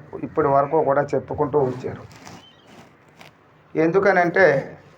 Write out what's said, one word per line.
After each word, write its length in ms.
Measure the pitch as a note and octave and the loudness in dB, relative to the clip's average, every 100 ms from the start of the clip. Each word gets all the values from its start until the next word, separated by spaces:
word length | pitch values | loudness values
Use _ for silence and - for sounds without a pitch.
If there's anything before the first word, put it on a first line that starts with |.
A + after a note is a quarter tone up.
| - - | -14 -12
ఇప్పటి 260 | C#3+ D#3+ C#3+ | -6 -2 2
వరకు 360 | C#3 C#3+ D#3 | 2 2 0
కూడా 180 | C3+ C#3 | 2 0
చెప్పుకుంటూ 560 | C#3 C3+ C3+ C3+ C#3 D3 | 0 -4 -4 -4 -2 0
వచ్చారు. 440 | C3 B2+ - - - - - - - _ - - - _ _ - - _ _ _ _ D#3 | -2 -4 -10 -12 -16 -20 -20 -20 -20 _ -20 -20 -20 _ _ -20 -20 _ _ _ _ -2
ఎందుకనంటే 1000 | E3 F#3 G3 F#3 E3+ F#3+ F3 C3+ - - - | 0 2 2 2 2 4 4 2 -4 -14 -20